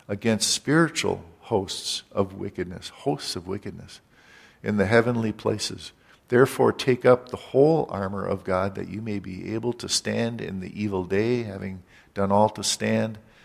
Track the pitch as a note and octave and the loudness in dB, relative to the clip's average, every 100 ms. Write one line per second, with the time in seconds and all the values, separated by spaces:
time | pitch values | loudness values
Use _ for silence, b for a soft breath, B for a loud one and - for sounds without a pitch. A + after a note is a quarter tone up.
0 | - G2+ A#2 G#2+ - - - D#3 D#3+ - | -10 -2 0 2 0 0 2 4 4 0
1 | F#2+ F#2+ E2+ - - G#2 F#2+ - - - | -2 -4 -8 -20 -2 -2 -2 -6 -6 -8
2 | - G#2 F#2+ G2 G2 - F2 F2 - - | -4 -2 -2 -4 -8 -6 -8 -10 -14 -6
3 | C#3 D3 - F#2+ F2 G2 G#2 - F#2+ - | -4 -4 -4 -8 -6 -8 -8 -14 -16 -20
4 | _ B B B B B A2 G#2 G2 A#2 | _ B B B B B -2 0 4 6
5 | A#2 A#2+ A2 G#2 G#2 G#2 - - - - | 6 2 -2 -2 -2 -2 -4 -10 -14 -20
6 | b b _ A#2+ C3 - A#2 - - B2 | b b _ 6 6 6 2 4 0 4
7 | B2+ B2 - - - C3 D3 D#3+ - F#2+ | 6 4 2 -12 0 4 6 4 0 -4
8 | F#2+ G2+ F#2+ F#2+ F#2+ F#2 G2 G2 F2+ G2 | -4 -4 -4 -4 0 0 0 -4 -8 -8
9 | A2+ G2+ F#2 F2+ F2+ A2 A#2+ A#2+ - - | -6 -6 -6 -10 -6 -4 -4 -4 -4 -2
10 | - A2 A#2 A#2 G2+ F#2+ F2+ - G#2 F#2+ | -2 -2 -2 -4 -8 -8 -8 -4 -2 -2
11 | F2+ G2 A2+ B2 A2 G2 F#2+ F#2 b b | 0 0 2 0 -4 -8 -10 -10 b b
12 | b - G2 G2+ A2 - G2+ - A2 A2 | b -2 2 4 4 2 -4 -2 0 0
13 | A2+ G#2 b b | -2 -6 b b